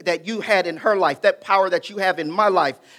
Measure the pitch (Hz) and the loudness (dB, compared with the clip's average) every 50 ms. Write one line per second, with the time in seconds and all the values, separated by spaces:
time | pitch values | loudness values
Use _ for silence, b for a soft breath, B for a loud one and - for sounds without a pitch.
0 | - - 170 165 165 185 226 214 - - 214 190 180 175 165 160 - 240 214 196 | -2 -4 -4 -4 -4 -8 -8 -8 -2 0 0 0 0 -2 -6 -4 -2 0 2 2
1 | 185 156 143 - - 202 190 - - - 196 196 190 190 180 170 - - 208 202 | 2 0 0 2 0 0 0 0 -2 0 2 2 2 2 0 -2 -4 -6 -8 -2
2 | 196 190 180 165 160 151 165 196 214 208 190 180 156 139 127 - b b b | -2 -2 -2 -2 -4 -4 0 0 2 2 2 2 2 0 -2 -6 b b b